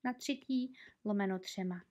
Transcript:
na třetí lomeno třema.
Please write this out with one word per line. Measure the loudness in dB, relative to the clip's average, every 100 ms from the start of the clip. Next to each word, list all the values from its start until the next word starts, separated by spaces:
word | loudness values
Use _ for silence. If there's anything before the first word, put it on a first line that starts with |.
na | -2
třetí | -2 -2 -4 0 0 0 -6 -20 -8
lomeno | 0 2 4 0
třema. | -2 -2 -2 -2 -8